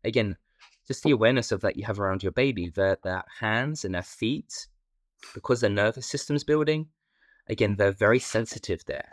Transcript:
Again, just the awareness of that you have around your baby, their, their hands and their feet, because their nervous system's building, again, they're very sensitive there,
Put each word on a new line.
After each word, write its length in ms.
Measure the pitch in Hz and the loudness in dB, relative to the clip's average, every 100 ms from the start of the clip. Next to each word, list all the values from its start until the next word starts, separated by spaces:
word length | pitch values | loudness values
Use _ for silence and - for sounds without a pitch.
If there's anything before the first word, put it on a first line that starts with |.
Again, 360 | 120 117 104 87 _ _ - _ _ | 0 0 -2 -6 _ _ -20 _ _
just 140 | 135 | -2
the 80 | 156 | 2
awareness 420 | 127 110 127 - | 6 6 4 0
of 80 | 101 | 0
that 160 | 101 - | 0 -2
you 80 | |
have 160 | 101 101 | -6 -2
around 220 | 98 95 | -2 0
your 100 | 95 | -2
baby, 380 | 85 135 107 87 | 0 0 0 -6
their, 260 | 90 95 95 | 0 0 0
their 220 | 92 92 - - | -2 -6 -8 -6
hands 460 | 110 113 139 151 | -2 0 -2 -4
and 100 | 98 | -4
their 80 | 90 | -6
feet, 680 | 87 - 113 147 - - - _ _ _ _ _ - | -8 -4 -2 -2 -8 -16 -16 _ _ _ _ _ -18
because 260 | - - 120 | -14 -2 2
their 80 | 113 | 2
nervous 380 | 101 107 123 - | 2 0 0 -8
system's 360 | 139 - 147 | -8 -4 -4
building, 440 | - 151 156 156 156 _ _ _ _ _ - | 0 0 2 -2 -4 _ _ _ _ _ -8
again, 280 | 107 104 101 | 0 0 4
they're 160 | 101 | 2
very 260 | 98 107 123 | 4 4 4
sensitive 640 | - 113 113 - - 85 - | 2 -2 -2 -8 -6 -6 -4
there, 240 | 67 - | -10 -10